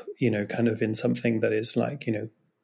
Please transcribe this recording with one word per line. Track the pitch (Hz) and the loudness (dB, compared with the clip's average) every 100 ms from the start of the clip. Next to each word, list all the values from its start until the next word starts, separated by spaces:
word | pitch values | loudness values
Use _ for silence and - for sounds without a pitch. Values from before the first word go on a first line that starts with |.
| - - | -14 0
you | 120 | 0
know, | 104 104 | 0 -2
kind | - 117 | 0 0
of | 107 | 2
in | 110 110 | 0 0
something | 123 123 120 110 | 0 0 0 2
that | 107 | 2
is | 107 117 120 | 0 0 0
like, | 120 147 - | 0 -2 -4
you | |
know, | 107 110 _ _ _ | -4 -4 _ _ _